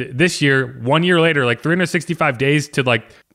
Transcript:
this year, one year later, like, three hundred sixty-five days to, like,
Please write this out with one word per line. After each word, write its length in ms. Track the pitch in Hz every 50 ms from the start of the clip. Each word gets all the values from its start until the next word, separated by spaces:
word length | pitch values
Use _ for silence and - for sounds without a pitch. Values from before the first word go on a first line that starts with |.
| 123 -
this 300 | 123 123 175 180 - -
year, 360 | 147 139 135 135 127 120 131 - 113
one 200 | 127 143 160 175
year 180 | 180 180 165
later, 240 | 160 165 156 143 127
like, 160 | 120 117 -
three 100 | - 156
hundred 160 | 170 185 180
sixty-five 500 | 165 - 175 - - 165 - 165 147 127
days 300 | 110 135 139 147 151 139 -
to, 140 | - 147 127
like, 260 | 127 117 113 - - - - _ _